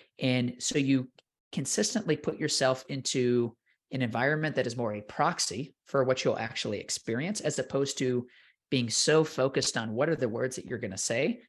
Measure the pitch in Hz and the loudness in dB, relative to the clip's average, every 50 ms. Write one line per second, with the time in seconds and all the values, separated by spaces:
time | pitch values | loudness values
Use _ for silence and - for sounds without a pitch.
0 | - _ _ - - 131 127 127 123 123 123 - - - - 151 139 135 135 131 | -20 _ _ -2 0 2 2 2 0 0 -4 -4 -4 -2 0 0 2 4 2 2
1 | 127 - _ _ - _ _ _ _ - - - 139 - - - 214 - - 220 | 2 -2 _ _ -20 _ _ _ _ -10 -6 -6 -4 -2 0 0 0 0 0 -2
2 | - 170 151 147 - - - - 156 147 - - 139 131 131 131 - - 147 135 | 0 0 -2 -2 -2 -4 -4 -2 -2 -2 0 2 4 2 2 2 -2 -8 -8 -6
3 | 127 - - 135 127 123 120 123 117 117 - _ _ _ _ _ _ - - 131 | -4 -2 0 2 2 4 4 4 2 0 -2 _ _ _ _ _ _ -8 -4 -2
4 | 131 117 113 120 123 139 151 156 156 156 - - - 123 113 123 120 113 107 104 | -2 -2 0 0 0 2 0 0 -2 -2 0 0 -2 -2 -2 -4 -4 -4 -4 -6
5 | 104 - - - 147 160 170 - - - 104 104 139 - _ _ _ - - 139 | -8 -8 -2 0 0 0 0 -2 -4 -4 -4 -6 -8 -8 _ _ _ -2 2 4
6 | 131 127 131 127 - 135 113 - 110 113 120 - - 123 107 98 92 - - - | 4 4 4 4 2 0 0 0 -2 -6 -6 -6 -4 -4 -4 -4 -4 -6 -6 -6
7 | - - 113 120 147 180 214 - - 151 - - 127 - - 139 139 139 - - | -4 -2 -2 -2 -2 -2 -4 -2 -2 -4 -2 -2 -4 -2 -2 -2 -2 -2 -2 -2
8 | 139 127 123 123 123 - - - - _ _ _ _ - - 135 120 117 110 - | 0 0 0 0 -2 -4 -12 -20 -20 _ _ _ _ 0 2 2 2 2 0 0
9 | - - 151 156 160 156 - - 131 135 139 143 131 - - 127 113 113 107 113 | 4 6 6 6 6 4 2 0 0 2 2 0 0 0 -2 -2 -4 -4 -2 0
10 | 143 160 165 139 131 117 107 117 123 131 127 - - - 127 110 113 104 95 95 | 0 0 0 0 0 -2 -2 -2 -2 -4 -4 -6 -10 -8 -8 -6 -6 -6 -6 -4
11 | - - 117 120 139 196 233 - - | -2 -2 0 2 2 0 0 -2 -6